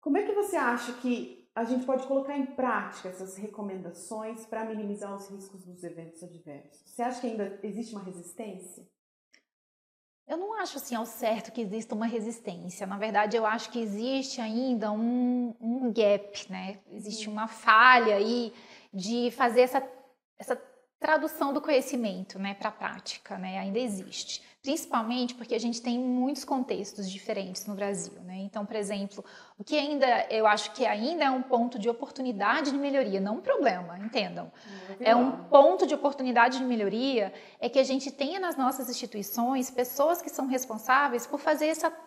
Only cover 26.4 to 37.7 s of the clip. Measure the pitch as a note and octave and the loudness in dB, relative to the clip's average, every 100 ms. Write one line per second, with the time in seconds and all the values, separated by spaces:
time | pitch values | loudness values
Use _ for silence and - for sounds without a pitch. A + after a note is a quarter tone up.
26.4 | - C4+ B3+ G3 G3 - F#3+ F#3+ - G3+ | -4 -4 -2 -4 -6 -8 -8 -8 -6 -6
27.4 | F#3+ F#3 - G3+ G3+ G3 F3 - F3+ F#3 | -6 -10 -10 -6 -4 -4 -8 -14 -14 -10
28.4 | G3 A3 G#3 A3 G3+ G3+ G3+ - - - | -10 -8 -6 -4 -4 -4 -6 -10 -18 -20
29.4 | - _ G#3 D4+ C#4+ C#4+ C4 A3+ - A3 | -20 _ -2 0 0 2 4 4 2 4
30.4 | A3 G#3 - - A#3 G#3 A#3+ E4+ C#4+ C4 | 6 4 0 0 0 2 0 2 2 2
31.4 | B3+ A#3+ A#3+ B3 G#3+ A#3 - - B3+ G3+ | 2 2 2 0 -2 -2 -6 -6 -4 0
32.4 | G3+ C4+ D4 C#4 C#4+ C4+ G#3 F#3+ G3 A3+ | 2 2 2 0 0 2 2 0 -2 -2
33.4 | G#4+ C5 C4+ F3+ F3 F3 G#3 A#3 F#3+ E3+ | 0 2 4 2 -6 -10 -4 -2 -2 -6
34.4 | E3+ - G#3 G3 F#3 G3 G#3+ A#3+ B3+ - | -12 -16 -18 -16 -14 0 6 6 6 0
35.4 | - C#4+ D4+ F#4+ E4+ D4 C#4+ C4+ B3+ A#3+ | 8 10 10 8 2 4 0 0 0 6
36.4 | A#3+ B3+ B3+ A#3 G3+ G#3 C4 B3 F#3+ - | 6 4 0 0 0 0 0 0 -2 -6
37.4 | - - - | -20 -6 0